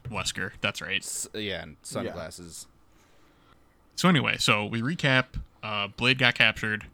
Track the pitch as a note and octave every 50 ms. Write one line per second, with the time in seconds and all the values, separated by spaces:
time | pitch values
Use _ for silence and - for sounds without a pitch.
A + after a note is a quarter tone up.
0 | - B2 A2 F#2+ F#2 - - - F#2+ G2 - - - G#2 G2+ - D2+ D#2+ G2 F#2+
1 | - - - - - - - G#2+ G#2+ G2+ F#2 E2 - D#2 D2+ - - - - A2
2 | G2+ G#2 E2 F2 D#2+ D#2+ - - F2 E2+ D#2 - - - _ _ _ _ _ _
3 | _ _ _ _ _ _ _ _ _ _ - _ _ _ _ _ _ _ _ -
4 | - F3+ F3+ C#3 A2+ A2 - - - - A2+ G#2 G#2+ - A#2 A2+ A2+ C3+ F3 E3
5 | - C#3+ C3 C3 B2+ - - - - - _ _ - A2 G#2+ G#2 G2+ G2+ - -
6 | A#2+ B2 C3 B2+ B2+ B2 - - A#2+ A2 G#2+ - - A2 G#2+ G#2 - -